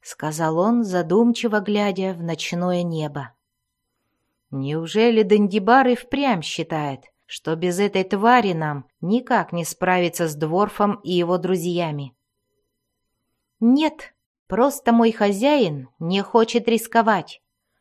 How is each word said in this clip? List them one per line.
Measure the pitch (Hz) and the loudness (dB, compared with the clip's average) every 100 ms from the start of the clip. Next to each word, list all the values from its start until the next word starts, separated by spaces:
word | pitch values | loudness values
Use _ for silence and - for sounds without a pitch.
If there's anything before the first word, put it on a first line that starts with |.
| - | -20
сказал | - 151 156 165 160 | -10 -8 -2 -2 2
он, | 196 240 | 2 2
задумчиво | 220 180 165 185 240 233 233 214 | 0 -2 2 4 4 2 0 -2
глядя | 196 208 208 185 190 | 0 0 0 -2 -4
в | 175 | -6
ночное | 170 160 - 175 180 180 | -6 -6 -6 -4 -2 -2
небо. | 175 160 151 143 123 _ _ _ _ _ _ _ _ _ _ _ _ | -2 -4 -6 -8 -14 _ _ _ _ _ _ _ _ _ _ _ _
"Неужели | 139 135 156 165 208 233 226 | -8 -4 -4 -2 2 4 4
Дандибар | 202 208 202 202 196 254 254 | 4 4 4 0 4 4 4
и | |
впрямь | 247 - 269 285 202 | 0 -2 -2 0 -2
считает, | 156 - 160 160 147 131 _ _ _ | -4 -8 -6 -4 -4 -8 _ _ _
что | - - | -12 -6
без | 160 180 175 | -4 -2 0
этой | 202 196 | -2 0
твари | 190 202 220 247 214 | -2 0 4 4 2
нам | 170 156 143 - _ | -2 -4 -6 -12 _
никак | 165 226 254 240 170 | -2 -2 0 -2 0
не | 170 | -6
справиться | 165 - 180 180 175 165 170 | -8 -4 0 2 0 -2 -4
с | |
Дворфом | 151 156 170 202 - 208 202 | -2 -2 0 -2 0 -2 0
и | - | -2
его | 180 170 180 | -2 0 0
друзьями?" | 175 185 170 175 165 147 139 _ _ _ _ _ _ _ _ _ _ _ _ _ _ _ | 0 -2 -2 -4 -4 -6 -10 _ _ _ _ _ _ _ _ _ _ _ _ _ _ _
"Нет, | 226 262 302 302 - _ _ _ _ | 2 4 2 -4 -20 _ _ _ _
просто | 190 233 233 - | 0 0 0 2
мой | 233 226 | 4 4
хозяин | 220 202 196 262 294 202 147 127 _ | 2 0 2 2 2 0 -2 -12 _
не | 165 190 | -4 -4
хочет | 202 233 226 240 233 | 0 2 2 0 0
рисковать", | 226 - 233 214 202 147 - _ _ _ _ | 0 0 0 2 0 -2 -18 _ _ _ _